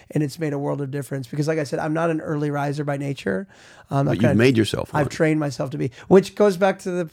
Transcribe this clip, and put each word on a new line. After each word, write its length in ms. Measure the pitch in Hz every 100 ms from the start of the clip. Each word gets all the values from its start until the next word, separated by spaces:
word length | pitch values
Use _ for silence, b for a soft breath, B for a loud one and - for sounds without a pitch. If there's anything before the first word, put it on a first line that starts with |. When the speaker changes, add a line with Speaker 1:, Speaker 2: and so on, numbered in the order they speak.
| b
Speaker 1:
and 100 | 151
it's 160 | 147 165
made 140 | 156
a 60 | 143
world 200 | 147 139
of 120 | 135
difference 340 | 143 131 139 120
because, 220 | 143 147
like 100 | 160
I 60 |
said, 160 | 135 160
I'm 120 | 156
not 180 | 160 170
an 100 | 160
early 320 | 175 147 151
riser 320 | 143 143 147
by 120 | 143 143
nature. 520 | 143 139 196 190 196 b b b b
Um, 160 | 139 143
Speaker 2:
But 60 |
Speaker 1:
I've 40 | 87
Speaker 2:
you've 20 |
Speaker 1:
kinda, 140 | 113 104
Speaker 2:
made 200 | 127 110
yourself 320 | - - -
Speaker 1:
I've 120 | 151 135
Speaker 2:
one. 40 |
Speaker 1:
trained 300 | - 156 156
myself 300 | 147 127 147
to 80 | 147
be, 120 | 143 B B
which 300 | 190 190 -
goes 200 | 208 175
back 220 | 196 190
to 100 | 185
the, 180 | 180 165